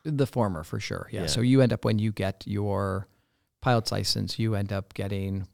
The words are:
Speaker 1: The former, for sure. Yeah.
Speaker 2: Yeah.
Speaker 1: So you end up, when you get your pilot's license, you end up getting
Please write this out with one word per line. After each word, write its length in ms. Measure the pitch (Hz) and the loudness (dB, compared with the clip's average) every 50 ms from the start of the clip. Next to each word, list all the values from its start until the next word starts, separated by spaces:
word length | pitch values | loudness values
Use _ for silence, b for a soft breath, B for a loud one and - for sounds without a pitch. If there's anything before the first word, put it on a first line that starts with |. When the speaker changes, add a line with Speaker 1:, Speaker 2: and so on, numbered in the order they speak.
| - | -8
Speaker 1:
The 220 | 156 151 139 139 | -2 0 0 0
former, 360 | - - 127 113 101 90 80 | 0 0 0 0 0 -2 -4
for 160 | 78 - - 107 | -6 -8 -8 -6
sure. 300 | - - 98 - - - | -6 -6 -6 -8 -8 -8
Yeah. 120 | 104 104 | -6 -4
Speaker 2:
Yeah. 40 | 90 | -2
Speaker 1:
So 140 | 78 - 110 | 0 0 2
you 200 | 117 123 131 135 | 4 6 8 8
end 100 | 131 117 | 6 6
up, 120 | 113 - - | 4 2 0
when 140 | 113 110 107 | 0 2 2
you 140 | 107 110 | 0 0
get 320 | 104 - 98 95 - - - | -2 -2 -4 -4 -4 -6 -6
your 640 | - 101 101 101 104 98 98 98 95 95 98 - - _ _ _ _ _ _ _ _ _ _ | -4 -2 -2 0 0 0 0 0 0 -2 -4 -6 -8 _ _ _ _ _ _ _ _ _ _
pilot's 300 | - 131 123 113 113 - | 0 2 2 2 2 0
license, 480 | 104 101 101 - - 110 101 95 - - | -2 -2 0 0 0 -2 -2 -4 -2 -2
you 160 | 113 110 110 | 0 0 0
end 180 | 98 101 98 | 0 -2 -2
up 220 | 101 98 95 - - | -4 -4 -6 -6 -8
getting 540 | - 101 98 101 98 98 98 98 98 95 - | -6 -6 -4 -4 -4 -2 -2 -4 -4 -6 -6